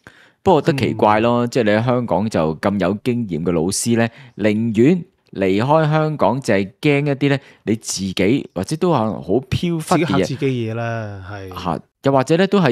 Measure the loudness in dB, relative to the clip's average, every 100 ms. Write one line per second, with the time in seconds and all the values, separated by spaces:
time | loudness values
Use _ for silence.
0 | -20 _ _ _ 2 2 2 0 0 2
1 | 2 4 2 2 0 0 2 2 2 0
2 | 0 -2 0 0 0 0 -2 0 0 -2
3 | -2 -2 -2 -4 -2 0 0 -2 0 2
4 | 0 -4 -18 -2 0 0 0 2 4 2
5 | -2 _ _ -2 0 2 2 2 2 0
6 | 0 0 0 0 0 -2 -2 -2 0 2
7 | 0 0 0 -2 -6 -10 -4 -4 -4 -6
8 | -6 0 2 0 -2 -8 -6 -2 0 0
9 | 0 -4 -2 -2 -2 -4 -2 -4 0 0
10 | 2 0 0 -2 -2 -2 -4 -4 -6 -6
11 | -8 -12 -14 -14 -14 -10 -6 -6 -8 _
12 | 0 2 2 2 2 2 2